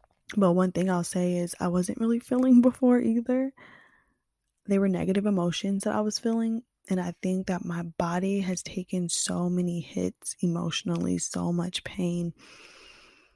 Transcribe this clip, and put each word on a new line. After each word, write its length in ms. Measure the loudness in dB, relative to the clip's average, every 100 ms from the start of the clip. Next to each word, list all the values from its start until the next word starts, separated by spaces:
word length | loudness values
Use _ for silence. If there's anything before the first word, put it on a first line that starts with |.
| _ _ -6 2
But 160 | 4
one 200 | 4 2
thing 160 | 2 0
I'll 160 | 0
say 300 | -2 0 0
is 200 | 0 -2 -2
I 80 | 0
wasn't 320 | 0 0 -2
really 180 | 0 -2
feeling 420 | 0 2 6 8
before 400 | 8 4 4 4
either. 520 | 4 0 0 -2 -2 -6 -20 -20 -20 _ _ _ _ _ _ _ 0
They 120 | 2
were 100 | 2
negative 380 | 0 0 0 2
emotions 580 | 2 0 0 -2 -2
that 100 | 0
I 60 | 0
was 180 | -2 -2
feeling. 440 | -2 0 0 -2 -8 _ -4
And 120 | -2
I 140 | -2 -4
think 240 | -2 -2 -2
that 160 | -4
my 180 | -4 -6
body 580 | -6 -4 -2 0 0 -2
has 220 | -2 -4
taken 460 | -6 -8 -4 -4 -2
so 400 | -2 -2 -2 0
many 320 | 0 0 -4
hits 560 | -6 -4 -4 -4 -12 -4
emotionally, 800 | -2 0 -2 -4 -2 -2 -2 -2
so 340 | -4 -4 -2
much 320 | -2 -2 -6
pain 500 | -10 -4 -2 -2 -4 -8 -18 -20 -20 -20 -20 -20 -20 _ _